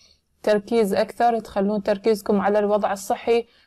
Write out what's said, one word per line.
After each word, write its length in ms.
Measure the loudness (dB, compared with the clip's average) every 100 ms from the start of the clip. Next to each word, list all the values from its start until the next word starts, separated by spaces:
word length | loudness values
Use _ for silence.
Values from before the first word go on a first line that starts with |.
| _ _ _ _
تركيز 500 | 0 0 2 0 2
أكثر، 460 | 0 -2 0 0 0
تخلون 440 | -4 -2 -2 0
تركيزكم 580 | -2 0 0 0 0 0
على 180 | 2 0
الوضع 320 | 2 0 0
الصحي 540 | -4 -4 -4 0 0 -2 _